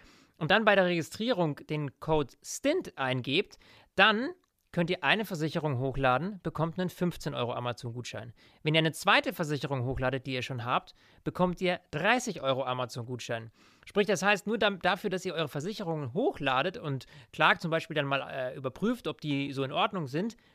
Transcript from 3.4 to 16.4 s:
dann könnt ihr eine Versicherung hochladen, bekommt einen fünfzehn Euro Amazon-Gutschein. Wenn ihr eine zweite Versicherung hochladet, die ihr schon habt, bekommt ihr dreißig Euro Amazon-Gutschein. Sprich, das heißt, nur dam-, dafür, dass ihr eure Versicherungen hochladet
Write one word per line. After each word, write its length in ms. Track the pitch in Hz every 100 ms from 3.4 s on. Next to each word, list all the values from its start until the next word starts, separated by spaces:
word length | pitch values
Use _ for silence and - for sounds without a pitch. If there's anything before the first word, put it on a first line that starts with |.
| - - - - _ -
dann 340 | 208 214 285 359 _ _ _
könnt 160 | 175 170
ihr 120 | 180
eine 220 | 139 190 202
Versicherung 540 | 160 160 170 151 123
hochladen, 600 | 135 127 135 127 180 202
bekommt 340 | 170 151 165 160
einen 120 | 180
fünfzehn 440 | - 180 - 156
Euro 200 | 131 120
Amazon-Gutschein. 800 | 120 123 120 123 120 117 107 117 - _ _
Wenn 140 | 156 160
ihr 40 |
eine 120 | 160
zweite 420 | - 190 247 190
Versicherung 520 | 175 151 147 139 135 123
hochladet, 420 | 127 131 131 135
die 60 |
ihr 100 | 127
schon 220 | 117 127 117
habt, 280 | 156 - - _ _
bekommt 380 | - - 180 175
ihr 180 | 180 175 -
dreißig 520 | 147 190 247 233 160
Euro 220 | 135 131
Amazon-Gutschein. 840 | 127 127 123 127 117 127 - 117 113 - _ _ -
Sprich, 200 | 202 208
das 160 | 185
heißt, 240 | 196 208 202
nur 140 | 226
dam-, 200 | 208 190
dafür, 300 | 180 196 208
dass 160 | 180 185
ihr 80 |
eure 140 | 156 151
Versicherungen 680 | 147 170 220 170 160 135
hochladet 640 | 151 277 -